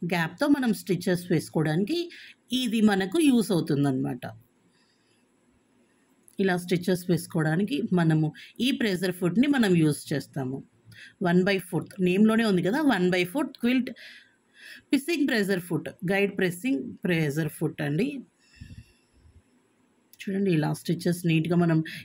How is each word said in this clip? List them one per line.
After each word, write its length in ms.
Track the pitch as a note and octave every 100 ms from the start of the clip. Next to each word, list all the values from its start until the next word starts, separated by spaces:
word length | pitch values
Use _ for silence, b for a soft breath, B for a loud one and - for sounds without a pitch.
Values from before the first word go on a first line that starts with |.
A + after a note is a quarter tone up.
గ్యాప్‌తో 440 | F3 F3 D#3+ - D4
మనం 220 | C#4+ B3+
స్టిచెస్ 500 | G3+ - E3+ - F3+ F3+
వేసుకోవడానికి 720 | D#3+ - E3+ D#3 D#3 G3+ E4+ E4+ B B B -
ఇది 280 | B3+ B3+ A3+
మనకు 360 | G#3+ G3 F#3+ E4+
యూజ్ 300 | D4+ A#3+ G#3+
అవుతుందన్నమాట. 720 | F3 - C#3 C#3+ C3 C#3 B2 - - _ _ _ _ _ _ _ _ _ _ _ _ _ _ _ _ _ _ _ -
ఇలా 160 | F#3+ F3+
స్టిచెస్ 480 | F3 F3 F3+ F3+ -
వేసుకోవడానికి 680 | E3+ - E3+ D#3 D#3+ G#3 C#4+ A#3
మనము 340 | F3+ E3 D#3 D#3 - B B
ఈ 80 | B3
ప్రెజర్ 420 | C#4 A3+ F3+ F#3
ఫుట్‌ని 340 | F3+ F3+ F3+ C#4+
మనం 240 | C#4 G#3 F3
యూజ్ 260 | D#3 C#3+ -
చేస్తాము. 520 | C#3+ - D3 C3 C3+ - _ - B B B
వన్ 180 | F3+ F3
బై 120 | F#3 F#3+
ఫోర్త్ 340 | F3+ D#3 - -
నేమ్‌లోనే 440 | F3+ F#3 A3 A3
ఉంది 180 | A3+ F#3
కదా, 180 | E3+ C4+
వన్ 240 | D4 G3 F3+
బై 120 | F3+
ఫోర్త్ 320 | F3 C#4 D4+ -
క్విల్ట్ 320 | A#3 C4 B3+ - B B B B _ B B B B
పిస్సింగ్ 400 | C#4+ - E4+ D4
ప్రెజర్ 360 | A#3 F#3+ F#3+
ఫుట్, 260 | F3 D#3+ - -
గైడ్ 280 | F3 G3 G3+
ప్రెస్సింగ్ 480 | G3 F#3 F3 B3+ C4+ - -
ప్రెజర్ 500 | F3+ E3 D3+ D3 D3+
ఫుట్ 300 | - D#3 D#3
అండి. 260 | D3 D3+ C4 C#4+ G3 _ b b b b b b b _ - - _ _ _ _ _ _ _ -
చూడండి, 300 | - F#3+ G3
ఇలా 180 | D#3+ D3+
స్టిచెస్ 480 | D#3 - E3+ - F3
నీట్‌గా 320 | E3+ D#3+ D#3+ F3
మనం 220 | E3+ D#3+ D#3+ B